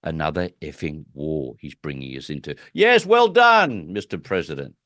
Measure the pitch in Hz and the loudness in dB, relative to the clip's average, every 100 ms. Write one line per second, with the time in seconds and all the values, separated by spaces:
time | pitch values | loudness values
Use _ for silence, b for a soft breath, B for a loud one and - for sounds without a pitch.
0 | - 80 78 78 90 _ 78 76 80 76 | -8 -4 -4 -4 -6 _ -16 -10 -10 -10
1 | - - 76 78 64 62 71 - 78 67 | -16 -10 -6 -6 -8 -12 -20 -14 -14 -12
2 | 65 65 - 73 76 71 B - 220 247 | -12 -14 -12 -12 -10 -14 B 0 4 4
3 | 180 233 233 185 240 226 175 107 78 101 | 4 4 6 6 6 6 4 -2 -8 -8
4 | - 90 - 95 80 71 67 _ | -8 -10 -4 -4 -4 -8 -10 _